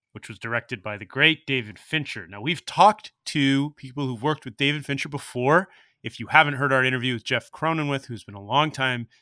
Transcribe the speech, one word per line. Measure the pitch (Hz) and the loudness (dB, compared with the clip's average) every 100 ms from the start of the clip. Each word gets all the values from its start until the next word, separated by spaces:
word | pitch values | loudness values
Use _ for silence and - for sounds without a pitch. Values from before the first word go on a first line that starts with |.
| _ | _
which | 110 - | -20 -16
was | 104 | -12
directed | 113 117 - 110 | -4 -4 -4 -10
by | 107 104 | -8 -10
the | 101 | -10
great | 131 156 156 - | 2 4 2 -2
David | 131 107 95 | -4 -4 -14
Fincher. | - 156 135 110 85 | -6 -6 -6 -10 -12
Now, | 101 | -10
we've | 135 165 - | -6 -6 -6
talked | 160 196 208 - _ - | 6 6 6 -8 _ -6
to | 151 139 139 147 - | 0 2 2 -2 -8
people | 131 131 135 | -14 -6 -6
who've | 113 | -2
worked | 143 151 | -2 -4
with | 123 104 | -6 -2
David | 143 147 | 0 0
Fincher | 139 139 147 | -4 -6 -6
before. | 139 - 123 127 165 190 _ _ _ | -8 -8 -2 4 4 4 _ _ _
If | 110 - | -14 -12
you | 110 | 4
haven't | 151 147 135 | 6 6 2
heard | 139 | 2
our | 131 | 2
interview | 127 127 127 | 2 0 -2
with | 117 | -4
Jeff | - 123 - | -2 -2 -4
Cronenweth, | - 156 160 147 135 | -6 -2 0 -2 -4
who's | 135 110 | -6 -14
been | - | -12
a | 101 | -16
longtime | 101 135 151 143 131 123 117 _ | -2 0 0 0 -2 -2 -6 _